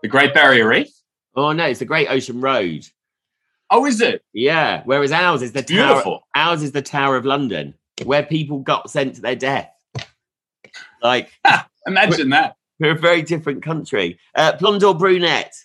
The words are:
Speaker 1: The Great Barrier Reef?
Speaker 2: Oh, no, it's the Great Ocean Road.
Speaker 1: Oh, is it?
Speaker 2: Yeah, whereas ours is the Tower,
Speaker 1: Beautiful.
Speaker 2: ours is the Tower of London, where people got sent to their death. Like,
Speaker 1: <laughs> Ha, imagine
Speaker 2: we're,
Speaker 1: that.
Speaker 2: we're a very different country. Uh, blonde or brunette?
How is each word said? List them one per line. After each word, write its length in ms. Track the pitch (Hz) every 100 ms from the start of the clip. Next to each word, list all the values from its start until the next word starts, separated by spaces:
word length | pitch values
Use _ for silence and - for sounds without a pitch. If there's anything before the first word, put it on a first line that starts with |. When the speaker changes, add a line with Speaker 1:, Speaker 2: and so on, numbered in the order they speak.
Speaker 1:
The 60 | -
Great 260 | 135 139
Barrier 320 | 156 143 123 110
Reef? 220 | 131 294 _ _ _ _ 127
Speaker 2:
Oh, 160 | 147
no, 120 | 156 165
it's 120 | 123
the 60 |
Great 240 | 120 156 147
Ocean 300 | 143 - 120
Road. 440 | 131 131 92 78 - _ _ _ _ _ _ _ _
Speaker 1:
Oh, 160 | 214 277
is 140 | 220
it? 240 | 233 107 _
Speaker 2:
Yeah, 500 | 104 131 160 135 87
whereas 280 | 113 135 139
ours 300 | 160 180 156
is 100 | 123
the 100 | 135
Tower, 240 | 131 180 277
Speaker 1:
Beautiful. 320 | 135 95 - _
Speaker 2:
ours 260 | 139 160 170
is 80 | 147
the 100 | 139
Tower 320 | 139 147 139 131
of 80 |
London, 500 | 127 139 135 87 71 - _ -
where 220 | 113 143
people 340 | 143 160 143 147
got 320 | 131 143 -
sent 240 | 151 135
to 60 | -
their 160 | 110 127
death. 340 | 131 135 - _ _ - - _ _ _ _ _ - - - _
Like, 280 | 120 123 - _
Speaker 1:
<laughs> 80 | -
Ha, 220 | - - _ -
imagine 440 | 190 208 170 135
Speaker 2:
we're, 60 | 143
Speaker 1:
that. 200 | 123 - _ _
Speaker 2:
we're 160 | 156 160
a 20 |
very 240 | 160 175
different 400 | 160 165 156 135
country. 560 | - 160 - 117 87 87 _
Uh, 220 | - 156 143
blonde 260 | 202 202
or 100 | 196
brunette? 640 | 170 190 185 170 135 85 -